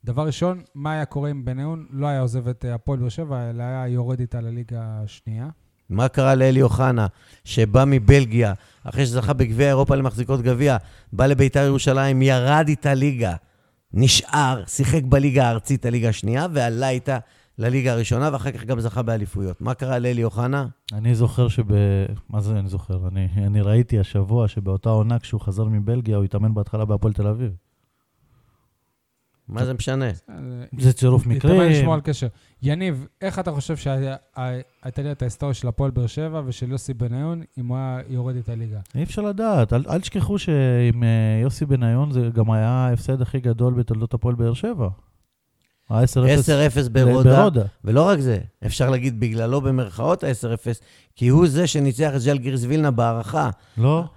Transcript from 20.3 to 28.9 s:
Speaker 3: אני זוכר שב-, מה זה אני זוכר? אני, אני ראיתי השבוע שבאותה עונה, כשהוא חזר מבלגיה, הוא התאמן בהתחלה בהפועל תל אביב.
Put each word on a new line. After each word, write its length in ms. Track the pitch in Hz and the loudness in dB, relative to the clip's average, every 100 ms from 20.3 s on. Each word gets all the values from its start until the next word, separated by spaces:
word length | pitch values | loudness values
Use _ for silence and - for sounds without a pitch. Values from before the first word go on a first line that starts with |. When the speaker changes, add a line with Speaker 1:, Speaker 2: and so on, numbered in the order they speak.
| 104 123 139 131 - - | -2 -2 -2 -4 -10 -12
Speaker 3:
אני 220 | 104 113 117 | -4 0 2
זוכר 320 | 117 - 123 | 2 2 0
שב-, 260 | - 107 101 101 98 98 104 - | 0 0 2 2 2 -2 -6 -6
מה 120 | 104 | -4
זה 180 | 101 107 | -2 -2
אני 100 | 98 | -4
זוכר? 380 | 95 - 92 90 | -6 -6 -4 -4
אני, 200 | 95 92 92 | -2 -2 0
אני 240 | 101 104 | 0 2
ראיתי 380 | 101 110 117 113 | 4 4 4 0
השבוע 480 | 95 101 98 120 107 | 0 0 2 2 0
שבאותה 420 | - 95 95 113 | -2 -4 -2 0
עונה, 300 | 110 107 120 | 2 2 -2
כשהוא 220 | - 107 | -2 -6
חזר 220 | - 95 110 | -4 -2 0
מבלגיה, 500 | 107 101 120 113 104 | 0 0 -2 0 0
הוא 60 | |
התאמן 300 | 98 101 110 | 0 0 0
בהתחלה 320 | 107 101 107 107 | 0 -2 -4 0
בהפועל 280 | 101 110 | 0 0
תל 140 | 101 104 | 0 -2
אביב. 240 | 110 123 90 _ _ _ _ _ _ _ _ _ _ _ _ _ | -2 -6 -8 _ _ _ _ _ _ _ _ _ _ _ _ _